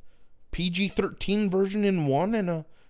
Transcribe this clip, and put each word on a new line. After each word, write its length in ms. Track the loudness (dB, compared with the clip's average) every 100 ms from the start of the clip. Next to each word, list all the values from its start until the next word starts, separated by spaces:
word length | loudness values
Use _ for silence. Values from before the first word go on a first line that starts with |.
| -14 -18 -20 -20 -8
P 200 | -2 0
G 180 | 0 0
thirteen 640 | 0 -2 -2 0 2 2
version 340 | 2 0 2
in 220 | 2 2 2
one 280 | 2 2
and 160 | 0 0
a 160 | -4 -6 -18